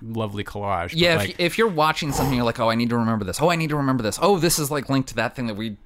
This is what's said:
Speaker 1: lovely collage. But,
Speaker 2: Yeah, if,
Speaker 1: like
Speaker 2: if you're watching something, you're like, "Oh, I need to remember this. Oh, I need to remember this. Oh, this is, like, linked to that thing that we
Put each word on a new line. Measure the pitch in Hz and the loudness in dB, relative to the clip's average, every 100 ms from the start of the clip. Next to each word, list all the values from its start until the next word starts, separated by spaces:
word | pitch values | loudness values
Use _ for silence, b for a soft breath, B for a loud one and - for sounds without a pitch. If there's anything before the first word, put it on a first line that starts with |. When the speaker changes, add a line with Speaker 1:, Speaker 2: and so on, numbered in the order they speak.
Speaker 1:
lovely | 113 113 107 98 98 | -8 -6 -4 -6 -8
collage. | 104 101 92 87 | -6 -2 -2 -2
But, | |
Speaker 2:
Yeah, | 165 170 160 | 0 2 2
if, | |
Speaker 1:
like | 190 - | 0 -2
Speaker 2:
if | 175 190 | -2 2
you're | 226 | 0
watching | 156 156 156 147 | 2 2 0 -2
something, | 135 131 123 | 0 0 2
you're | 117 | 0
like, | - | 2
"Oh, | 113 | 2
I | 113 | 2
need | 120 | 2
to | 117 | 2
remember | 113 110 95 | 2 0 -2
this. | - | 0
Oh, | 165 | 2
I | 165 | 2
need | 160 | 0
to | 151 | 0
remember | 135 131 | 2 2
this. | 107 - | 0 2
Oh, | 175 196 | 2 4
this | 165 160 | 2 2
is, | 139 | 0
like, | 147 127 | -2 0
linked | 135 127 | -2 -2
to | 113 | -2
that | 113 - | -4 -4
thing | 117 | -6
that | 101 | -6
we | 110 101 | -8 -8